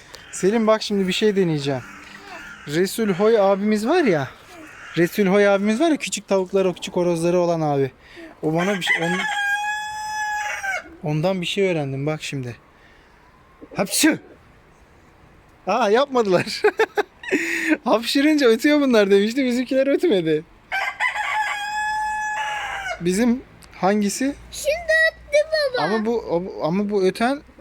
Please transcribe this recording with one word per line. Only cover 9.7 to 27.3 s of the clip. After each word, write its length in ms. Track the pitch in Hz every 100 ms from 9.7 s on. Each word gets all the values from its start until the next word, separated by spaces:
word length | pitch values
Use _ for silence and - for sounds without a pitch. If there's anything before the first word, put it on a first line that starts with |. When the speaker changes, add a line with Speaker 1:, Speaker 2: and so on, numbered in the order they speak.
| 855 855 855 855 855 855 855 855 - 784 719 - -
Speaker 1:
ondan 380 | 156 151 180 190
bir 40 | 170
şey 260 | 202 190
öğrendim 340 | 165 139 135 143
bak 180 | 156
şimdi. 320 | - 139 123 113 _ _ _ _ _ _ _ _ _ _ - -
Hapşı! 440 | 196 - 311 185 - - - _ _ _ _ _ _ _ - - _ _ 180
Aa, 220 | 220 214
yapmadılar. 720 | 226 - 254 208 175 - - 415 - 440 - - _
<laughs> 680 | - - 330 330 320 302
Hapşırınca 640 | 226 220 233 285 294 302 247
ötüyor 340 | 226 302 294
bunlar 300 | 277 220 196
demişti. 340 | 196 208 254 254
Bizimkiler 420 | 240 247 262 277
ötmedi. 560 | 277 359 196 160 151 165 - _ - - - 988 906 960 855 831 831 831 855 855 855 855 855 855 855 855 855 831 - - 698
Bizim 400 | 170 185 240 247 - - - -
hangisi? 580 | 180 214 202 - 269 - -
Speaker 2:
Şimdi 420 | - 571 659 659 640 640
öttü 260 | 640 - 605 622 640 571 494
baba. 60 |
Speaker 1:
Ama 220 | 170 220 214
bu, 120 | 233
o-, 480 | - 165 190 104 147
ama 240 | 185 208
bu 140 | 208
öten 380 | 185 180 233